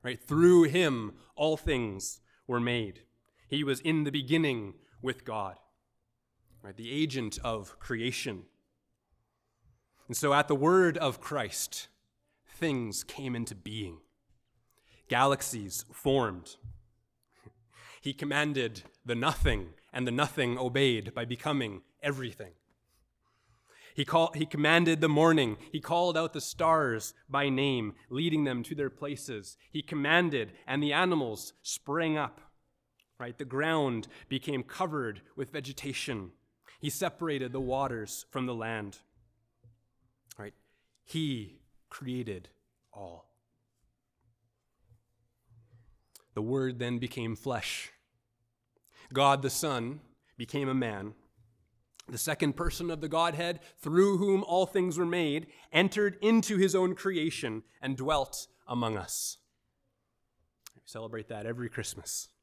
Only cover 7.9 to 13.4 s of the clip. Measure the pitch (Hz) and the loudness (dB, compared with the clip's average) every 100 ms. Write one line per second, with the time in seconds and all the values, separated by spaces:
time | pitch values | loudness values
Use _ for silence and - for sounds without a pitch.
7.9 | 117 120 127 135 95 - _ _ _ _ | -4 -2 -4 -6 -8 -14 _ _ _ _
8.9 | _ _ _ _ _ _ _ _ _ _ | _ _ _ _ _ _ _ _ _ _
9.9 | _ - 120 147 143 147 143 156 185 175 | _ -10 -2 4 4 4 4 6 6 6
10.9 | 160 147 120 - 147 104 - - - - | 2 -2 -4 -6 -4 -4 -6 -8 -8 -14
11.9 | _ _ _ _ _ _ - 165 135 113 | _ _ _ _ _ _ -4 -2 0 -2
12.9 | 98 - - 131 120 | -6 -10 -10 -6 -4